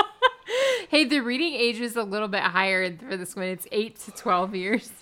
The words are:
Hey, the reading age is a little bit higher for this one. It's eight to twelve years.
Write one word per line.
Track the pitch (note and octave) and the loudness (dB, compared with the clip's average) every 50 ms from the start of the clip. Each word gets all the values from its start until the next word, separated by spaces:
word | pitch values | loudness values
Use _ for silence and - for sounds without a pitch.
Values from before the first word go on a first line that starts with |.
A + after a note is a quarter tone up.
| G#4+ - - - B4 B4+ B4+ - - - A4 B4+ C5+ C5+ C5 A#4 F#4+ - | 0 0 0 2 2 2 2 0 -8 -4 0 2 2 2 2 0 -2 2
Hey, | - D4 D#4 | 2 4 4
the | A#3+ D4 C#4+ | 4 2 0
reading | A#3 A#3+ B3 C4 E4 E4+ D4 | 2 0 0 0 0 -2 0
age | A3+ A#3+ A#3+ A#3 A3 | 2 2 0 0 0
is | A#3+ A#3+ A3 | -4 -4 -2
a | A#3+ A3 | -4 -4
little | G3+ G3 G#3 G#3+ G#3 | -2 -2 -4 -2 -2
bit | F#3+ G3 | 0 0
higher | - F#3 E3+ F#3 F#3+ F#3+ F#3+ F#3 F#3 F3+ F3 | 0 2 2 2 2 2 2 2 2 0 -2
for | E3 A#3+ C4 G3 F#3 | -6 -10 -8 -6 -6
this | F3+ F3+ - | -6 -8 -6
one. | G3+ F#3 | -6 -4
It's | F#3 F#3 F3+ - - | -4 -4 -6 -8 -4
eight | - G#3 A3 A3+ - - | -2 -2 -2 -2 -4 -14
to | - - | -18 -18
twelve | - - - A#3+ F#3 F3+ F#3 F#3+ G#3 | -14 -6 0 2 2 2 2 0 -2
years. | F#3 F3+ G3 A3 A3 - - - - | -4 -2 0 0 0 -2 -4 -16 -16